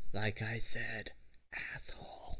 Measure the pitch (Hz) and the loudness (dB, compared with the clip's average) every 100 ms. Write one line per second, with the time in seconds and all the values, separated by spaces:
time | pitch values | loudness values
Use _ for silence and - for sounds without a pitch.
0 | - 98 107 101 107 113 - 120 113 113 | 6 6 4 2 -2 0 2 2 2 -2
1 | 98 - - - _ - - - - - | -6 -10 -16 -20 _ -8 -6 -6 -8 -8
2 | - - - | -12 -12 -4